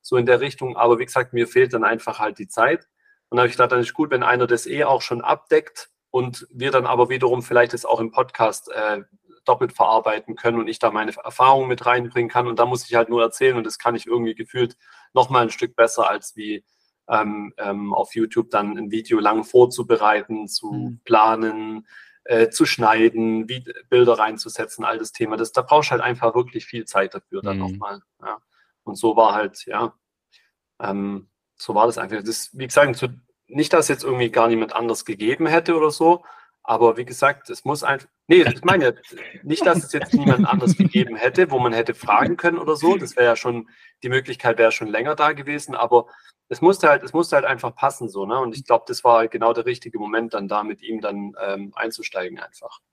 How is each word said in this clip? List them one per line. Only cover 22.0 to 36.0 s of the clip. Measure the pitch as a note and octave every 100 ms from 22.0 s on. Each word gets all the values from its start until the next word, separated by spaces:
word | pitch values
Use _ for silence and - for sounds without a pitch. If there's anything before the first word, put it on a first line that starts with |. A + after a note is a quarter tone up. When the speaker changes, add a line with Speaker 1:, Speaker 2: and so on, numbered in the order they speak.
| - _
Speaker 1:
äh, | - A2+ A2+
zu | - A2
schneiden, | - A2 A2+ A2+ A2+ A2+ A2 A2
wie | B2+ - - _
Bilder | B2 A#2+ A2+
reinzusetzen, | A2 A2 A2+ - A2 -
all | A2 A2
das | A2+
Thema. | - A2 G#2+
Das, | A2+
da | -
brauchst | B2+ D3+ D3
du |
halt | B2
einfach | A#2+ A#2+ A#2
wirklich | B2 B2 A2 -
viel | A#2
Zeit | A2 G2 G2
dafür | G2+ _ F#2+
dann | G2 G2
Speaker 3:
Mhm. |
Speaker 1:
noch | F#2+ G2
mal, | G#2 G2+ _ _
ja. | G#2+ G#2+ _ _ _ _
Und | - G2
so | A2+ A2
war | A2
halt, | G#2 G2+ - -
ja, | G#2 A#2 _ _ _ _ _ _ _ _ _
ähm, | G#2+ G2 G2 G2 _ _ _ _
so | -
war | G2+ A#2
das | A2+
einfach. | A2+ G#2+
Das, | G#2+ A2+ -
wie | C3 C3
gesagt, | D3 C#3+ A#2+
zu, | B2+ - _ _ _
nicht, | C#3+ D3+
dass | E3+ D3+
jetzt | C3+
irgendwie | C3 B2+ A#2+
gar | A#2+ A#2
niemand | A2+ A2
anders | A#2 A#2 A2+
gegeben | - G2+ G#2+ C3+ D#3+
hätte | E3 E3 E3
oder | D3+
so, | D3